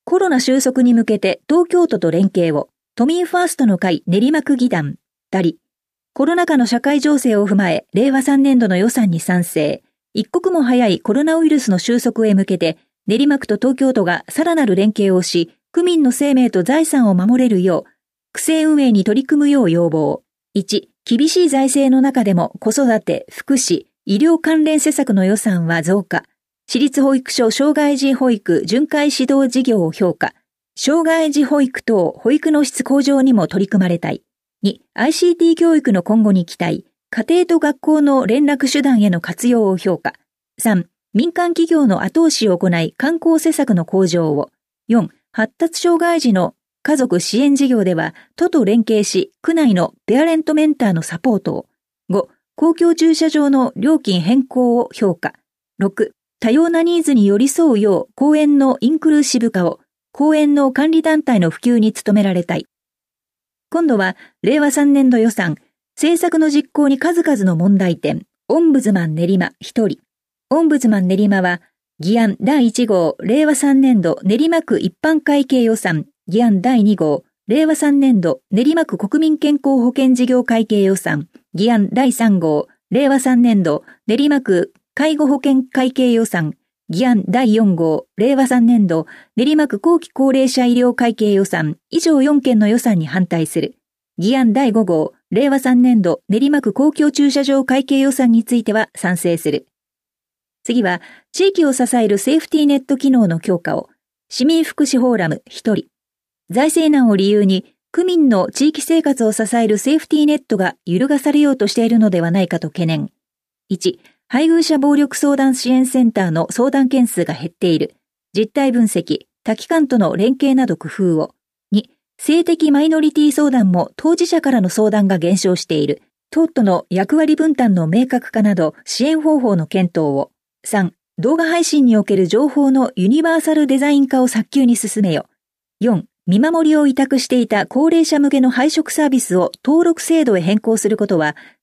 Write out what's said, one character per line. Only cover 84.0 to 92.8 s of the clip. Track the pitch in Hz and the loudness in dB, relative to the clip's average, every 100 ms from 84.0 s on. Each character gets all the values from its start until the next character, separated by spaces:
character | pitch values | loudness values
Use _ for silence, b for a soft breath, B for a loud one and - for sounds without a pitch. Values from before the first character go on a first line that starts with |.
| - | -4
練 | 220 285 | 0 0
馬 | 285 | 0
区 | 262 180 - _ _ | 0 -2 -2 _ _
介 | - 311 302 | -4 -2 0
護 | 285 | 0
保 | 277 | 0
険 | 277 262 262 | 0 0 -2
会 | - 254 | -2 -2
計 | 262 254 | 0 0
予 | 233 | 0
算、 | 226 180 151 - _ _ - | -2 -4 -6 -8 _ _ -10
議 | 170 247 | -2 0
案 | 220 185 | 0 0
第 | 233 247 | 0 2
四 | 214 208 170 | 2 2 0
号、 | 165 156 - - | 0 -2 -6 -2
令 | 233 | 0
和 | 269 262 | 0 0
三 | 254 233 | 2 4
年 | 240 190 | 4 2
度 | 160 156 B B - | -2 -6 B B -4
練 | 254 | 0
馬 | 311 294 | 0 0
区 | 202 | -2
後 | 330 339 | 0 0
期 | - | -2
高 | - 269 | -2 0
齢 | 262 262 | 2 0
者 | 262 247 | 0 0
医 | |
療 | 240 247 | 2 0
会 | 240 240 | 0 -2
計 | 240 214 | 0 0
予 | 196 | 0
算、 | 196 165 151 - _ | 0 -2 -4 -8 _
以 | 320 | -2
上 | 330 294 | 0 2
四 | 277 294 | 2 2
件 | 262 226 | 2 2
の | 208 | 2
予 | |
算 | 226 | 0